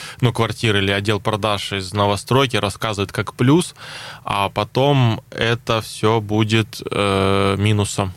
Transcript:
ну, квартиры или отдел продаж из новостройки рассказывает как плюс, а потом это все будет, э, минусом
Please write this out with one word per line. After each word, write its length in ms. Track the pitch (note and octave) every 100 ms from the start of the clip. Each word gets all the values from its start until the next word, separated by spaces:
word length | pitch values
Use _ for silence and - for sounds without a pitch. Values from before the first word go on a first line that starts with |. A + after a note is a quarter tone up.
| - -
ну, 100 | B2
квартиры 460 | A#2 A2 - A2+ G2+
или 120 | G2
отдел 300 | G2 G2+ G#2
продаж 520 | - G#2+ G#2+ G2+ -
из 200 | G2 F#2
новостройки 640 | G#2 G2+ G2+ - B2+ C3+ G#2+
рассказывает 560 | G2+ - A2+ G#2 F#2+
как 220 | - G2+
плюс, 400 | - B2 D#3+ - - - - - -
а 240 | - G2+ G2
потом 720 | - G#2 - C#3 C#3+ A#2+ A2 -
это 520 | - A2+ A#2 - A2+
все 380 | - - A2 A#2
будет, 600 | G2+ G#2+ A2 A2 G#2+ - -
э, 680 | - G2+ G2 G2 G2 G2 G2
минусом 540 | G#2 G#2+ G2+ - F#2+